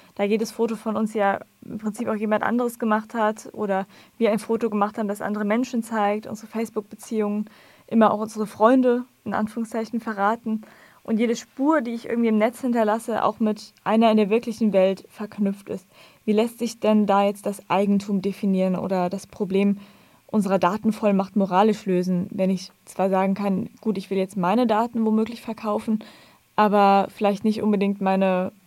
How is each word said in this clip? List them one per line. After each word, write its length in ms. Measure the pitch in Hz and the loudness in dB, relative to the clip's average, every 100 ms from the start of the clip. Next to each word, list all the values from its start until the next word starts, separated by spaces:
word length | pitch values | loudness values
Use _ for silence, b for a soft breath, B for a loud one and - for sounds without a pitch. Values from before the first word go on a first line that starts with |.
| B | B
da 100 | - | -4
jedes 260 | 202 214 226 | -2 0 -2
Foto 260 | - 226 214 | -4 -4 -4
von 200 | 220 220 | -6 -4
uns 160 | 220 | -2
ja 280 | 220 196 - - _ - | 0 0 -2 -8 _ -14
im 100 | 214 | -8
Prinzip 320 | 214 208 220 | -8 -6 -6
auch 60 | |
jemand 280 | 214 214 214 | -4 -2 0
anderes 360 | - 240 240 240 | 0 0 -2 -2
gemacht 340 | 226 214 220 | -2 -2 -2
hat 380 | 233 214 220 - | -2 -2 -2 -10
oder 340 | - 208 190 190 b b - | -8 -4 -2 -4 b b -2
wir 140 | 220 | 0
ein 60 | 214 | 0
Foto 320 | - 226 233 | -2 -4 -2
gemacht 260 | 208 202 208 | 0 -2 -2
haben, 120 | 208 | -6
das 120 | 208 | -4
andere 240 | - 208 | -6 -4
Menschen 380 | 208 226 254 240 | -2 0 0 -4
zeigt, 440 | 226 226 202 208 - | -4 -2 0 -2 -6
unsere 200 | 214 220 | -14 -10
Facebook-Beziehungen, 920 | 220 226 214 208 - - 220 208 208 208 B B B B | -8 -6 -8 -10 -16 -8 -4 -2 -2 -6 B B B B
immer 260 | 226 214 | 4 4
auch 80 | 208 | 2
unsere 260 | 220 214 214 | -4 -6 -6
Freunde, 580 | - 220 262 254 240 247 _ - | 2 4 6 4 0 -2 _ -8
in 80 | |
Anführungszeichen, 680 | 190 214 - 226 233 220 233 | -4 -4 -6 -6 -6 -6 -6
verraten. 600 | 226 208 202 233 220 220 B B B B | -6 -2 0 0 -4 -6 B B B B
Und 160 | - 220 | -4 0
jede 180 | 233 233 | 0 -2
Spur, 440 | - - 277 320 | -6 -2 2 2
die 100 | 233 | 0
ich 160 | 233 - | -8 -4
irgendwie 200 | 233 233 | 0 2
im 100 | 214 | 4
Netz 220 | 220 - | 2 0
hinterlasse, 600 | 254 240 214 220 226 214 | -2 0 2 0 -2 -2
auch 160 | - 214 | 0 0
mit 340 | 214 214 - _ | -2 -2 -10 _
einer 260 | - 220 226 | 0 4 4
in 60 | 220 | 4
der 140 | 196 | 2
wirklichen 420 | 226 240 220 220 | 0 -2 -2 2
Welt 320 | 190 190 190 - | 4 2 0 -8
verknüpft 580 | - 214 208 196 196 - | -14 -12 -4 -4 -4 -8
ist. 180 | 190 _ b b b | -12 _ b b b
Wie 80 | - | 0
lässt 260 | 208 233 - | 2 0 -2
sich 220 | 233 - | -6 -2
denn 260 | 214 214 202 | 2 4 4
da 180 | 196 | 4
jetzt 200 | 202 202 202 | 2 0 -6
das 220 | 202 - | -8 -2
Eigentum 540 | 185 202 202 202 202 | 0 2 2 0 -2
definieren 540 | 196 190 202 190 185 180 | -2 -2 0 2 2 0
oder 320 | 190 190 180 | -2 -2 -2
das 160 | 196 - | -4 -10
Problem 520 | - 196 190 202 202 B B B B B | -8 -2 2 2 0 B B B B B
unserer 280 | 220 190 190 | -2 2 2
Datenvollmacht 800 | 175 214 220 214 214 196 190 208 | 2 0 -2 0 2 2 0 0
moralisch 500 | 190 185 214 208 196 | 2 4 4 2 0
lösen, 420 | 180 180 180 180 | 0 0 -2 -2
wenn 200 | 196 190 | -2 0
ich 200 | 185 - _ | -2 -6 _
zwar 240 | - - 190 | -16 -4 0
sagen 240 | 190 190 | 2 0
kann, 380 | 196 202 185 - - | 0 0 -2 -4 -6
gut, 160 | 220 196 | -4 -4
ich 140 | 190 | -2
will 80 | 196 | -2
jetzt 180 | 190 196 | -2 -2
meine 300 | 175 220 247 | 0 2 2
Daten 400 | 214 240 226 220 | 2 0 0 0
womöglich 340 | 220 220 233 | 2 0 -6
verkaufen, 600 | - 220 220 208 220 220 B B B B _ | -12 -8 -4 -4 -2 -4 B B B B _
aber 520 | - 214 208 196 196 - | 0 2 6 6 6 2
vielleicht 360 | - 202 202 | -2 -2 0
nicht 180 | 220 214 | -2 0
unbedingt 400 | 214 208 202 202 | 0 2 0 0
meine, 500 | 190 190 190 185 185 - | 0 2 2 0 -2 -8